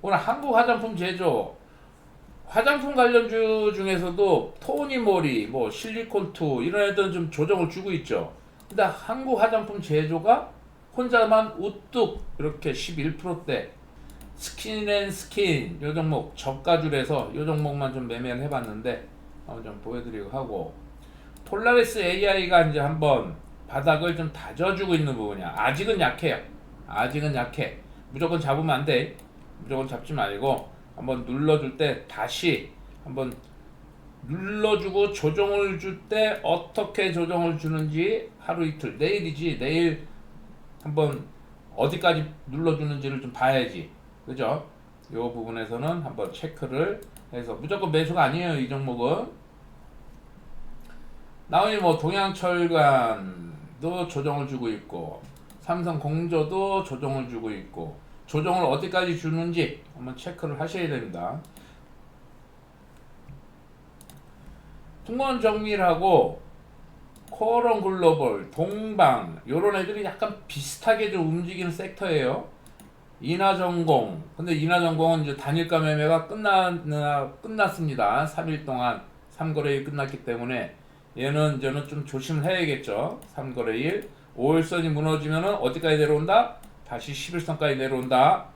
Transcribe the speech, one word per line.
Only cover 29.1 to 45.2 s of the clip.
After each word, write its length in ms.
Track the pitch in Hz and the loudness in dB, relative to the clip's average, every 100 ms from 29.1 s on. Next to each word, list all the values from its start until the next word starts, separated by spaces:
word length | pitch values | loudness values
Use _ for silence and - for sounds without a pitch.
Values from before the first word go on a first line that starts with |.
| - - - - - | -10 -20 -20 -20 -18
무조건 240 | - 131 131 | -6 -4 -4
잡지 240 | 120 - | -8 -6
말고 560 | 151 101 101 135 131 - - - - | -4 -2 0 0 0 -4 -18 -20 -12
한번 280 | 127 127 | -6 -6
눌러줄 520 | 120 131 151 151 135 135 | -4 0 4 4 2 -2
때 280 | 147 123 - | -2 -2 -8
다시 640 | - 113 - 175 123 - - - - | -8 -6 0 0 0 -4 -18 -20 -18
한번 280 | 151 131 127 120 - - - - - - - - 123 | -10 -6 -6 -8 -18 -20 -20 -20 -20 -20 -20 -18 -8
눌러주고 840 | 165 196 214 214 202 196 190 202 | -6 -4 0 2 2 0 2 2
조정을 640 | - 151 156 202 202 196 190 | 2 0 2 2 2 0 -2
줄 220 | 190 185 - | -6 -10 -4
때 320 | 214 214 - | 2 2 2
어떻게 720 | - 226 - - 208 - 190 | 0 0 0 -4 -2 0 0
조정을 460 | 165 170 175 170 156 | 0 0 2 0 0
주는지 720 | 156 156 156 156 185 226 - - | -2 -2 0 0 2 0 -4 -12
하루 260 | - 170 160 | -6 -2 -2
이틀, 300 | 151 120 101 | -2 -8 0
내일이지, 600 | 156 202 165 143 165 120 | 0 2 -2 -2 -4 -2
내일 480 | 127 160 170 156 - - - - - - - - | 0 2 2 0 -8 -16 -18 -20 -20 -20 -20 -12
한번 420 | 151 151 151 135 - - - - - - | -4 0 0 0 -12 -20 -20 -20 -16 -2
어디까지 480 | 131 170 180 160 151 - - | 0 2 2 2 -2 -10 -10
눌러주는지를 760 | 139 165 156 151 143 135 135 | 0 0 2 -2 -4 -4 -6
좀 120 | 123 | -8
봐야지. 580 | - 131 135 120 92 78 - - - - | 2 4 4 2 -6 -12 -16 -20 -20 -12
그죠? 400 | 131 113 151 - - - - - | -4 -2 -2 -6 -20 -20 -20 -12
요 180 | 113 | -6